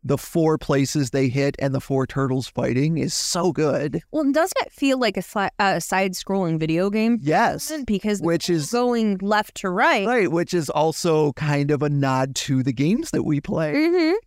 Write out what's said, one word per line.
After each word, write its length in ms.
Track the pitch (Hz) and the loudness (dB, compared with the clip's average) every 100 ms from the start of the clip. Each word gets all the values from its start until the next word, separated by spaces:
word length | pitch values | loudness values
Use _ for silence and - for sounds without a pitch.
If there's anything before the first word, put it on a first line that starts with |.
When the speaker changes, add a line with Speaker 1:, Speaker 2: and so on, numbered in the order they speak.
Speaker 1:
the 120 | 135 143 | -2 -4
four 400 | - 170 160 156 | -2 0 2 0
places 520 | - 139 139 151 131 | 0 0 2 0 -2
they 180 | 139 135 | 0 0
hit 280 | 127 139 - | 0 -2 -2
and 160 | 139 | -4
the 60 | 131 | -4
four 260 | - 135 131 | -2 -2 -2
turtles 400 | - 135 131 123 | -2 -2 -2 -4
fighting 520 | - 131 123 151 160 | -4 -2 0 0 0
is 140 | 135 | -2
so 400 | - - 175 180 | -4 -4 0 0
good. 480 | 151 151 135 147 - - | 2 0 0 -2 -6 -6
Speaker 2:
Well, 120 | 311 | -2
and 100 | 285 | 0
doesn't 240 | 285 370 - | 2 0 -2
it 80 | - | -6
feel 260 | - 277 254 | -2 0 2
like 180 | 233 196 | 0 -2
a 40 | |
sli-, 280 | 180 214 190 _ | -6 -4 -4 _
a 220 | 196 170 | 0 0
side-scrolling 800 | - 185 190 185 - 196 175 160 | 0 0 0 -4 -4 -2 0 -2
video 300 | 156 160 190 | 0 0 0
game? 300 | 208 226 233 | 0 0 0
Speaker 1:
Yes. 520 | 139 165 220 143 - 311 | 2 2 2 0 -6 -8
Speaker 2:
Because 360 | 247 202 214 208 | -2 -2 0 -2
Speaker 1:
Which 240 | 170 170 - | 0 0 2
Speaker 2:
they're 100 | 170 | 0
Speaker 1:
is 140 | 147 | 0
Speaker 2:
going 480 | 240 247 240 220 190 | 0 0 2 0 0
left 360 | 196 208 208 - | 0 0 0 -6
to 140 | 190 | -4
right. 360 | 180 285 269 202 | 2 2 2 2
Speaker 1:
Right, 240 | 247 180 | 2 2
which 240 | 165 170 | 0 0
is 160 | 175 143 | -2 -2
also 640 | 147 156 151 175 156 147 | 0 0 0 2 2 2
kind 360 | - 151 143 143 | 0 0 0 2
of 120 | 147 | 0
a 60 | 147 | 2
nod 440 | 143 135 131 135 131 | 2 2 2 0 -4
to 260 | - 131 | 0 0
the 100 | 127 | 0
games 380 | 117 147 233 330 | 0 2 2 0
that 140 | 143 | -2
we 160 | - 147 | 0 -2
play. 340 | - 202 160 | -2 -2 0
Speaker 2:
Mm-hmm. 400 | 277 320 359 320 403 | 0 2 2 2 0